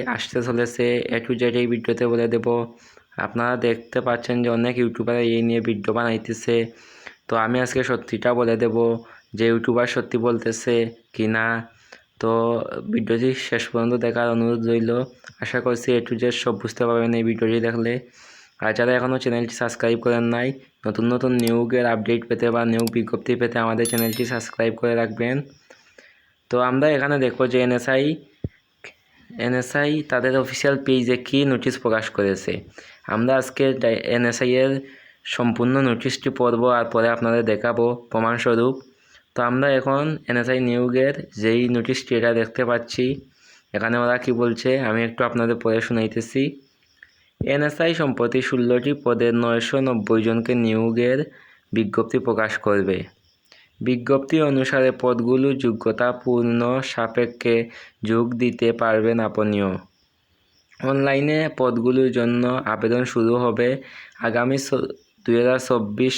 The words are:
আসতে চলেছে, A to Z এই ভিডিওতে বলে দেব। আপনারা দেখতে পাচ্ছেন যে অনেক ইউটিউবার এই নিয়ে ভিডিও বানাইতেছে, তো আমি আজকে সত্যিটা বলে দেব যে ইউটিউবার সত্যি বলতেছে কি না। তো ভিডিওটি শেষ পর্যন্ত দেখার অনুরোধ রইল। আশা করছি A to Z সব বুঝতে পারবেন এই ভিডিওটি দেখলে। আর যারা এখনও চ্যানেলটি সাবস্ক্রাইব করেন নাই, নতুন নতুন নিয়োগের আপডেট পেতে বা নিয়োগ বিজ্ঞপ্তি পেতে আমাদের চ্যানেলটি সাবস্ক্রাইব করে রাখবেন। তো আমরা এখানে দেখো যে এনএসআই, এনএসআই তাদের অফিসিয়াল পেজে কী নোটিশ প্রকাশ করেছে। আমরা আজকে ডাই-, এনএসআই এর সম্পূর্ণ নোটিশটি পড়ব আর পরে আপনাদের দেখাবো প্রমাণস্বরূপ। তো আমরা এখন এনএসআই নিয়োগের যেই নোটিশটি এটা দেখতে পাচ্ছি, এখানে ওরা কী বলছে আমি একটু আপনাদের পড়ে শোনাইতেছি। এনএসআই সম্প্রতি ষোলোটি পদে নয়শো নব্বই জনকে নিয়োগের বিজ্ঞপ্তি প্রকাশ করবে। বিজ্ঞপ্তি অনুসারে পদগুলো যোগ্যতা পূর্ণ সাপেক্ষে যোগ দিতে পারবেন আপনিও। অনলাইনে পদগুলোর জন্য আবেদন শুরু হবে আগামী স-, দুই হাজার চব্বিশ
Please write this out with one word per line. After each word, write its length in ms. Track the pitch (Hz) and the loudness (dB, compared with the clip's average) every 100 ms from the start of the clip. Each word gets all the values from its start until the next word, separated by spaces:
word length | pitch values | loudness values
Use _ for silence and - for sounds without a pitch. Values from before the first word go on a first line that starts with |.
| 123 | -2
আসতে 320 | 117 - 127 | -6 -4 -4
চলেছে, 420 | 120 117 120 117 120 120 - 117 | -2 -2 -2 -2 0 0 -2 -4
A 20 | |
to 120 | 117 120 | -2 0
Z 40 | 120 120 | 0 0
এই 120 | 120 | 0
ভিডিওতে 380 | 120 120 113 123 | -2 -2 -2 0
বলে 180 | 117 117 | 2 0
দেব। 200 | 117 113 120 117 - - - _ - | 0 0 -2 -2 -10 -20 -20 _ -8
আপনারা 360 | 101 110 120 123 117 | -6 -2 -2 0 0
দেখতে 340 | 117 - 127 | -2 -2 -4
পাচ্ছেন 340 | 123 120 - 123 | -2 -2 -2 -2
যে 80 | 120 | 0
অনেক 240 | 117 120 123 | 0 0 0
ইউটিউবার 400 | 120 117 117 120 | -2 -2 -2 0
এই 180 | 117 117 | 2 2
নিয়ে 180 | 117 117 113 | 2 0 0
ভিডিও 240 | 104 98 | -2 -2
বানাইতেছে, 640 | 113 117 113 113 113 - 117 117 117 - - - - _ | -2 0 -2 -4 -8 0 0 0 -8 -20 -20 -20 -20 _
তো 80 | 117 | -2
আমি 220 | 110 123 | 0 0
আজকে 220 | 123 131 | 0 -2
সত্যিটা 460 | 123 120 - 110 123 | -2 -2 -4 -2 0
বলে 220 | 120 117 113 | 2 2 2
দেব 180 | 117 113 117 117 117 - _ | 2 2 0 0 -6 -20 _
যে 120 | 104 117 | -2 2
ইউটিউবার 400 | 117 117 120 120 | 2 2 0 0
সত্যি 240 | - - 120 | -2 -2 0
বলতেছে 560 | 120 117 113 113 - 117 117 113 _ | 0 0 -2 -4 0 0 0 -6 _
কি 120 | - 110 | -4 0
না। 180 | 113 113 117 113 _ _ - _ _ | 0 0 -2 -6 _ _ -20 _ _
তো 120 | 113 117 117 117 - - - | 0 0 0 -2 -4 -8 -4
ভিডিওটি 380 | 214 110 117 127 131 - | -4 0 0 0 -2 -4
শেষ 160 | 117 - | -4 -2
পর্যন্ত 260 | 117 117 120 117 | -2 0 0 -2
দেখার 220 | 117 120 | 0 0
অনুরোধ 320 | 117 117 117 113 | 0 0 0 0
রইল। 240 | 117 113 120 127 - - - | 0 2 -2 -4 -10 -20 -12
আশা 180 | - 127 | -6 -4
করছি 280 | 123 117 120 123 | -2 -2 0 0
A 20 | |
to 100 | 117 117 | 0 -2
Z 20 | 123 117 | -2 0
সব 120 | - 104 | -2 -4
বুঝতে 240 | 117 - 120 | -6 -2 0
পারবেন 260 | 117 117 | 2 2
এই 100 | 117 | 0
ভিডিওটি 360 | 113 110 113 117 | 0 0 0 2
দেখলে। 320 | 113 117 113 123 - - - - - _ | 0 -2 -2 -4 -8 -20 -20 -20 -20 _
আর 80 | 107 | -4
যারা 180 | 110 120 127 | 0 2 2
এখনও 220 | 127 131 | 2 -2
চ্যানেলটি 360 | 131 117 117 - | 0 -2 -4 -4
সাবস্ক্রাইব 360 | 120 117 117 117 120 | -6 -2 0 0 2
করেন 200 | 120 117 120 | 2 0 0
নাই, 120 | 123 135 - _ | -2 -6 -14 _
নতুন 220 | 107 107 117 | -6 -2 0
নতুন 180 | 120 127 123 | 0 0 2
নিয়োগের 420 | 117 117 117 123 120 | 2 2 2 2 2
আপডেট 280 | 113 107 117 117 | 0 0 -2 -2
পেতে 220 | 113 117 | -2 0
বা 100 | 117 117 | 2 0
নিয়োগ 160 | 113 117 | 0 0
বিজ্ঞপ্তি 400 | 120 110 101 - 120 | -2 -2 -4 -2 -2
পেতে 220 | 120 120 | 0 0
আমাদের 260 | 113 113 117 | 0 0 0
চ্যানেলটি 320 | 117 113 110 120 | 0 -2 -2 -4
সাবস্ক্রাইব 480 | 123 113 - 113 113 | -4 -8 -2 -2 0
করে 120 | 120 117 | 0 0
রাখবেন। 400 | 113 110 117 135 139 - _ - _ - - _ _ _ _ | -2 -2 -2 -2 -6 -16 _ -20 _ -20 -20 _ _ _ _
তো 40 | 123 123 | 0 2
আমরা 180 | 127 147 147 | 2 2 2
এখানে 200 | 139 147 | 0 0
দেখো 240 | 127 117 127 | 0 0 0
যে 100 | 127 | 2
এনএসআই, 400 | 123 123 123 135 143 160 - _ - - _ _ - - _ _ _ 240 117 | 2 0 0 0 0 -2 -8 _ -14 -14 _ _ -20 -20 _ _ _ -6 -2
এনএসআই 460 | 127 123 143 147 151 147 | -2 -2 0 0 0 0
তাদের 260 | 127 127 131 | 0 2 0
অফিসিয়াল 320 | 131 - 143 139 | 0 0 0 0
পেজে 320 | 135 131 123 123 123 | 2 2 2 0 0
কী 120 | 139 139 | 0 2
নোটিশ 280 | 123 135 120 | 2 -2 -2
প্রকাশ 220 | 120 110 107 | 0 0 -2
করেছে। 440 | - 101 95 - 92 - - - - - | 0 0 0 -4 -6 -10 -20 -20 -18 -6
আমরা 200 | 110 120 135 | 0 2 2
আজকে 240 | 127 - 135 127 | 0 0 0 2
ডাই-, 220 | 117 113 - 120 | 0 0 0 0
এনএসআই 360 | 120 113 127 127 | 0 0 2 4
এর 160 | 135 135 135 - - _ - - | 2 0 -6 -20 -20 _ -10 -2
সম্পূর্ণ 400 | 120 113 120 135 135 | 0 2 2 2 2
নোটিশটি 400 | 117 131 - 139 131 | 0 -2 -4 -6 0
পড়ব 240 | 123 117 123 120 | 2 4 2 2
আর 80 | 117 | 2
পরে 140 | 117 117 | 2 2
আপনাদের 340 | 117 117 117 110 | 2 0 2 2
দেখাবো 340 | 104 120 117 117 120 - | 0 0 0 0 0 -4
প্রমাণস্বরূপ। 640 | 113 113 117 120 113 123 135 - _ _ - _ | -2 0 0 2 2 2 0 -10 _ _ -20 _
তো 80 | - 120 | -4 -2
আমরা 180 | 123 143 135 | 0 2 2
এখন 240 | 135 135 151 156 - | 0 0 -2 -4 -4
এনএসআই 320 | 123 120 127 127 | -2 0 0 0
নিয়োগের 440 | 120 123 123 135 143 - - | 0 0 2 0 0 -10 -2
যেই 200 | 107 117 123 120 | 2 2 2 0
নোটিশটি 360 | 113 131 - 120 | 0 -4 0 0
এটা 160 | 117 | 2
দেখতে 280 | 117 113 - 120 | 2 0 -2 -2
পাচ্ছি, 400 | 120 117 - 127 139 - _ _ - _ | -2 -4 -2 -2 -2 -10 _ _ -20 _
এখানে 220 | 104 113 120 | -4 -2 0
ওরা 180 | 120 123 | 0 0
কী 140 | 127 | 0
বলছে 360 | 117 120 117 131 131 123 | 0 0 0 0 0 0
আমি 120 | 110 | 0
একটু 180 | 117 113 | -2 -2
আপনাদের 340 | 123 117 117 117 | -2 0 0 0
পড়ে 180 | 117 113 | 0 0
শোনাইতেছি। 600 | 117 117 110 113 110 135 139 - _ _ _ _ - _ _ _ | 0 -2 0 -2 -4 -2 -2 -4 _ _ _ _ -20 _ _ _
এনএসআই 520 | - 139 147 147 170 165 | -2 0 0 0 -2 0
সম্প্রতি 440 | 147 117 117 131 | -2 0 0 0
ষোলোটি 500 | 127 131 120 123 123 143 | 0 0 2 2 0 -2
পদে 240 | - 120 117 117 | 0 2 2 2
নয়শো 340 | 117 117 117 143 | 2 0 0 0
নব্বই 400 | 131 120 101 113 | 0 0 2 2
জনকে 300 | 110 113 117 123 117 | 4 0 0 0 2
নিয়োগের 540 | 110 113 117 120 131 156 - - - _ | 2 2 2 2 0 -2 -10 -20 -20 _
বিজ্ঞপ্তি 460 | 107 104 - 113 131 | -2 0 0 0 0
প্রকাশ 320 | 120 110 107 - | 0 0 0 -2
করবে। 400 | - 101 95 90 - _ _ _ _ - _ _ 113 | 0 2 2 -2 -4 _ _ _ _ -20 _ _ -4
বিজ্ঞপ্তি 500 | 123 120 135 135 160 | -2 0 0 2 2
অনুসারে 480 | 147 135 131 135 131 127 | 2 2 0 2 2 2
পদগুলো 460 | 127 120 117 131 135 135 | 0 0 2 2 2 2
যোগ্যতা 440 | 123 113 113 107 123 123 | 0 0 -2 0 0 0
পূর্ণ 400 | - 123 120 117 120 131 131 | 0 2 2 2 0 -2 -4
সাপেক্ষে 640 | - 113 117 120 - 120 117 117 - - _ | -4 -2 0 -2 -2 0 0 0 -10 -20 _
যোগ 220 | 107 113 120 120 | 0 0 2 0
দিতে 260 | 123 - 117 113 | -2 2 0 2
পারবেন 360 | 113 110 110 117 | 2 2 2 2
আপনিও। 500 | 107 104 107 104 98 95 - _ _ _ _ _ _ _ _ _ | 0 0 0 0 0 -4 -10 _ _ _ _ _ _ _ _ _
অনলাইনে 600 | 131 139 139 139 147 156 156 151 | -2 0 2 0 0 0 -2 0
পদগুলোর 520 | 127 117 120 127 131 | 0 2 2 2 2
জন্য 320 | 120 117 120 123 127 104 | 2 0 0 0 -2 -2
আবেদন 300 | 110 113 123 127 | -2 0 0 0
শুরু 280 | - 113 120 | 0 2 2
হবে 320 | 123 113 120 135 - - - - 117 | 0 2 0 0 -8 -20 -20 -6 -2
আগামী 300 | 113 123 139 | 0 0 0
স-, 300 | 135 127 - - _ _ - | -2 -2 -4 -8 _ _ 0
দুই 100 | 117 | 2
হাজার 220 | 123 127 127 | 4 2 0
চব্বিশ 460 | 123 104 104 127 | -2 -2 0 0